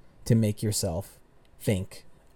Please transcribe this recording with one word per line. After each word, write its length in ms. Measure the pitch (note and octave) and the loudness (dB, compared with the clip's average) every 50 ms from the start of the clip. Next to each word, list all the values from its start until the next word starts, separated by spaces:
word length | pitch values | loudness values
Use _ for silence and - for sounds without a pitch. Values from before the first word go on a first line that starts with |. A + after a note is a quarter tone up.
| - - - - - | -20 -20 -20 -16 2
to 100 | - A#2+ | 4 4
make 280 | A2+ A2 G#2 G#2 - | 4 4 2 0 0
yourself 560 | A2+ G#2+ G2+ - - F#2+ E2 F#2 - - - - - - - - - - - - | -2 -2 0 0 -2 -2 -4 -4 -6 -8 -16 -20 -20 -20 -20 -20 -20 -20 -20 -4
think 440 | - - G#2+ F2+ F#2+ - - - - - - - - - - | -2 0 0 0 -2 -6 -12 -18 -18 -20 -20 -20 -20 -8 -4